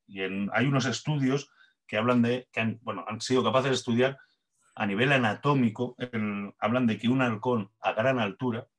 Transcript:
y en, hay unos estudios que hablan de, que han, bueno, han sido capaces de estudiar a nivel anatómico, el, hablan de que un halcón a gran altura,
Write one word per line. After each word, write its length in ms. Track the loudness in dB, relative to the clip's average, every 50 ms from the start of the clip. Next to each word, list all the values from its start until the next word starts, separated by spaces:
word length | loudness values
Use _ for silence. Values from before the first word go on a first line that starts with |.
| _
y 160 | -14 -8 -6
en, 260 | -4 -4 -2 -4 -4 -2 0
hay 120 | 0 2
unos 200 | 2 2 0 0
estudios 640 | -2 -4 -4 -4 -2 -2 0 0 0 0 -2 -4 -8 _ _ _ _ _ _ _
que 120 | -6 -4 0
hablan 240 | 2 2 4 4
de, 260 | 4 2 0 -2 -4 _
que 100 | -6 -4
han, 180 | -2 -2 -4 -6
bueno, 220 | -8 -8 -8 -8 -8 -8
han 120 | -8 -6
sido 240 | -2 0 2 2 2
capaces 260 | 2 2 2 2 2
de 60 | 0
estudiar 420 | -2 0 0 2 2 2 0 0 -6 -14 _ _ _ _ _ _ _ _ _ -8
a 100 | -6 -4
nivel 240 | -2 0 0 2 2
anatómico, 880 | 2 2 2 0 -2 0 0 2 2 4 2 2 0 -2 -4 -6 -6 -8
el, 540 | -10 -8 -6 -4 -4 -4 -4 -6 -8 -10 -6 _
hablan 280 | -2 0 2 2 2
de 120 | 2 0 2
que 100 | 2 2
un 140 | 2 2
halcón 480 | 2 0 -2 -2 -2 0 0 0 -2 -6 _ _
a 120 | -4 -2
gran 260 | 0 2 2 2 2 0
altura, 480 | -2 -4 -4 -4 -4 -4 -4 -4 -8 -14 _